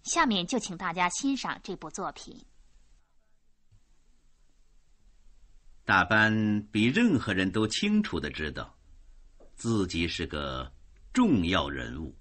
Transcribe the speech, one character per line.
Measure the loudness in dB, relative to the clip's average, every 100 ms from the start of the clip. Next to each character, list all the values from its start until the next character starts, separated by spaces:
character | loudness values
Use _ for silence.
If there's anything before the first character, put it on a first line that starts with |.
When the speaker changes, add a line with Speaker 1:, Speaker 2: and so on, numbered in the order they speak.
Speaker 1:
下 | -2 2
面 | 2 2 0
就 | -4
请 | -4 -8
大 | -6
家 | 0 0
欣 | 0 -2 -2
赏 | -4 -8
这 | -10 -10
部 | -10
作 | -8 -8
品。 | -10 -18 -20 -20 -20 -20 -20 -20 -20 _ _ _ _ _ _ _ -20 _ _ _ _ _ _ _ _ _ -20 _ _ -20 -20 -20 -20 -20 -20 -20 -16
Speaker 2:
大 | 2 4 6
班 | 4 4 4 2 0 -2
比 | 2 2
任 | 4 4 4
何 | 0
人 | 0 0
都 | 0 0
清 | 0 2 2
楚 | 0 -4
地 | -6
知 | -6 -8
道， | -8 -12 _ _ -20 -20 -20 -20 -20 -20 -8
自 | -2 0 0
己 | -2 -4
是 | -4 -6
个 | -4 -6 -6 -10 -14 -20 -20 -4
重 | 2 4 4 4
要 | 2 0
人 | -6 -8 -8
物。 | -12 -14